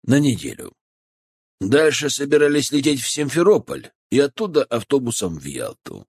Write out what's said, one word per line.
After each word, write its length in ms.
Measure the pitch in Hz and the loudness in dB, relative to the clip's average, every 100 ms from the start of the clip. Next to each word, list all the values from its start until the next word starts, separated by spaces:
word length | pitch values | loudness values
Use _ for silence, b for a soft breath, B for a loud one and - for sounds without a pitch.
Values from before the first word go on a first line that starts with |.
На 160 | - 139 | 2 2
неделю. 540 | 147 95 71 - 50 _ _ _ _ _ _ _ _ _ | 2 -2 -8 -14 -18 _ _ _ _ _ _ _ _ _
Дальше 500 | 95 139 156 - 143 | 2 4 4 2 -4
собирались 640 | - 143 147 143 147 - | -4 2 4 4 2 0
лететь 300 | 143 143 139 | 0 0 -2
в 80 | - | -4
Симферополь 840 | 147 143 147 175 196 - - - _ _ | -4 -4 2 4 2 0 -14 -14 _ _
и 80 | 127 | 0
оттуда 440 | 143 - 214 151 | 0 -2 -2 -2
автобусом 760 | - 117 - 139 120 - 92 80 | 0 -4 0 0 0 -6 -6 -8
в 60 | |
Ялту. 600 | 69 65 55 - - 50 | -10 -10 -10 -12 -18 -18